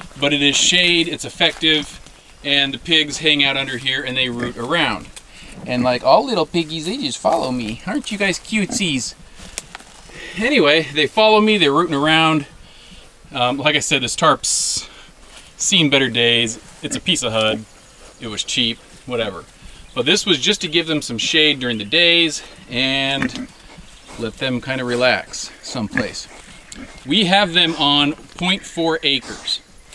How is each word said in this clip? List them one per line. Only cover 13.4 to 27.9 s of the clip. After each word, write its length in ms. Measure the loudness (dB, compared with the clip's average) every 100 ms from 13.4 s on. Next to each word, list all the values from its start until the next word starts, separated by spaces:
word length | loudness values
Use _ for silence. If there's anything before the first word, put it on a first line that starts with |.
| 0 2
like 200 | 2 2
I 20 |
said, 220 | 2 0
this 160 | 0 2
tarp's 720 | 4 4 0 -2 -2 -4 -8 -16 -20 -20 -20 -20 -20 -6
seen 340 | 2 4 6
better 200 | 4 2
days. 500 | 2 4 4 2 -4 -16 -12
It's 140 | -8 -4
a 20 |
piece 240 | -2 -2
of 80 | 0
hud. 320 | 0 0 -2 -8 -20 -20 -20 -20 -14
It 100 | -8
was 140 | -8
cheap, 360 | -4 -2 -2 -4 -12 -18 -6
whatever. 400 | -4 -4 -6 -14 -20 -20 -18 -8
But 140 | -2 0
this 180 | 0 2
was 140 | 0
just 220 | 0 -2
to 60 | -2
give 200 | -2 0
them 160 | -2
some 160 | -4 -4
shade 400 | 0 2 2 2
during 180 | -2 -4
the 80 | -2
days 560 | 2 4 4 2 -2 -10 -18 -8
and 800 | -4 -2 -2 -2 -2 -4 -6 -12 -16 -20 -20 -20 -20 -18 -10
let 220 | -8 -6
them 200 | -4 -4
kinda 240 | -4 -4
relax 680 | -2 2 4 2 -2 -12 -12 -14
someplace. 680 | -10 -6 -4 -2 -4 -8 -16 -18 -20 -20 -18 -16 -16 -12 -2
We 200 | 0 4
have 280 | 4 2
them 220 | 2 2 2
on 380 | 2